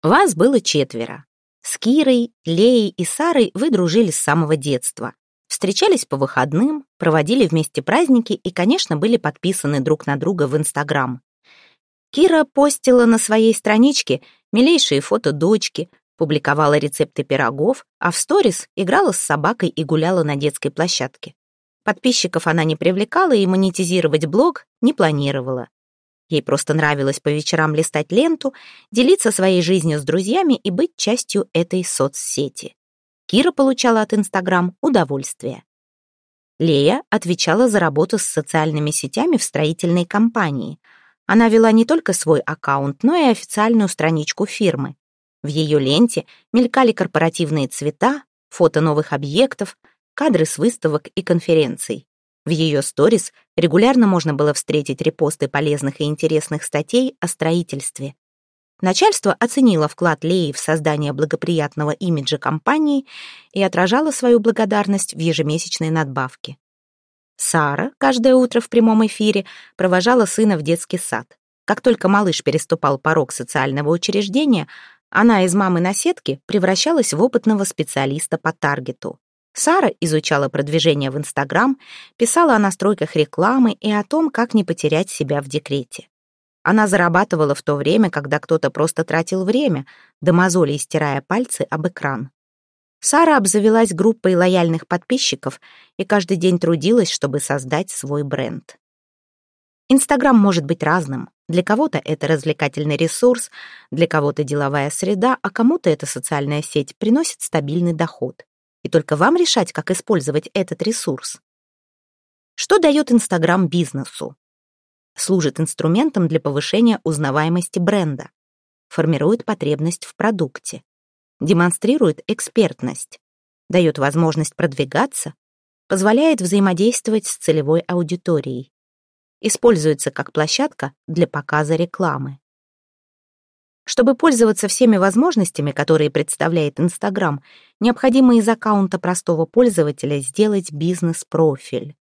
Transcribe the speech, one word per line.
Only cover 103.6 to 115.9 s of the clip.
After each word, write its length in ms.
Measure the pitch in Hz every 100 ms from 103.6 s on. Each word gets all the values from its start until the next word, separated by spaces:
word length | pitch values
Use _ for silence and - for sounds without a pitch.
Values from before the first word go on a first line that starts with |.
| - - _
для 160 | 139 170
кого-то 380 | 156 147 147
деловая 440 | 139 147 139 143 139
среда, 480 | - 190 202 240 254
а 80 | 202
кому-то 400 | - 233 339 185
эта 160 | 151 139
социальная 560 | - - 147 143 147
сеть 340 | 147 151 139 -
приносит 460 | 208 254 320 -
стабильный 500 | - 160 143 165 175
доход. 540 | 160 165 - 127 - - _ _ _
И 40 | -
только 260 | 160 - 151
вам 200 | 202 349
решать, 360 | 339 - 185
как 180 | - -
использовать 600 | 185 - 196 135 147 -
этот 280 | 196 185 -
ресурс. 580 | 196 226 - 135 - - _ _ _ _ _ _ _ _ _ _ _
Что 240 | - - 415
даёт 340 | 320 285 294
Instagram 560 | 240 - 180 160 196 175
бизнесу? 680 | 175 156 135 - - - - _ _ _ _ _ _ _
Служит 460 | - - 190 151 -
инструментом 640 | 160 - 160